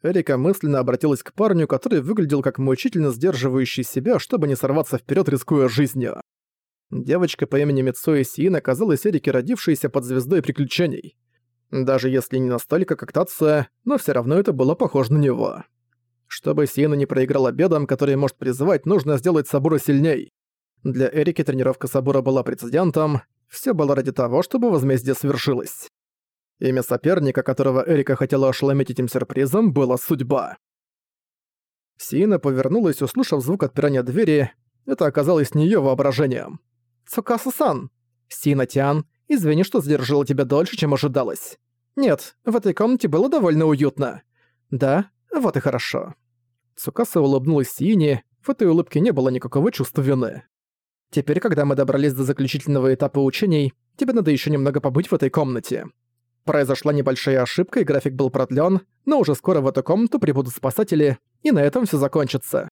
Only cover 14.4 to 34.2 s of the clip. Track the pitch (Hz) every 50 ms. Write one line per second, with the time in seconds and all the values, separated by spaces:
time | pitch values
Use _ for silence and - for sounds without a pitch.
14.4 | 202 - 151 131 131 131 156 - 254 - - 160 131 113 143 151 143 135 120 117
15.4 | 110 - - - - _ _ _ _ _ _ _ _ _ _ _ _ _ - -
16.4 | _ 143 147 151 147 135 - - 143 151 147 143 139 135 135 131 131 127 143 139
17.4 | 131 123 120 131 170 190 165 151 143 131 139 131 143 139 139 135 139 131 - _
18.4 | 147 131 123 131 143 185 185 143 - 160 202 185 131 147 147 127 127 180 170 156
19.4 | 139 - - 143 135 160 160 143 - - 143 135 147 165 147 123 - - _ _
20.4 | _ _ _ _ _ _ _ _ _ 143 127 127 131 123 - 151 147 156 160 -
21.4 | 147 151 131 131 127 135 127 - - 127 - 135 127 135 139 135 123 135 135 127
22.4 | 120 - 101 - - 120 127 160 185 175 139 156 156 151 147 127 - _ _ _
23.4 | _ _ - - - 262 220 160 151 139 143 135 127 131 127 - 127 120 123 151
24.4 | 180 - - 254 233 240 185 147 127 135 135 123 117 135 131 - - 139 139 135
25.4 | - 151 131 123 - - - - - - _ _ _ _ _ _ _ _ _ _
26.4 | _ _ _ _ - 131 131 131 120 - 123 123 - 151 185 180 147 135 127 139
27.4 | 127 - 131 - 139 135 127 131 - - 165 143 135 - 135 - 135 131 143 135
28.4 | 135 131 123 - 143 135 139 139 131 - 123 131 123 120 - 127 120 - - 131
29.4 | 135 131 139 208 226 202 131 143 135 123 127 123 - - 170 131 131 120 139 127
30.4 | 92 - - _ _ _ _ _ _ _ _ _ _ _ _ _ _ _ _ _
31.4 | _ _ _ _ _ _ _ _ _ _ _ _ - - - 143 190 220 202 165
32.4 | - 143 135 127 131 127 160 233 220 170 139 - 143 - - 254 262 - 165 143
33.4 | 120 135 185 196 156 131 _ - 143 - 139 131 120 127 127 190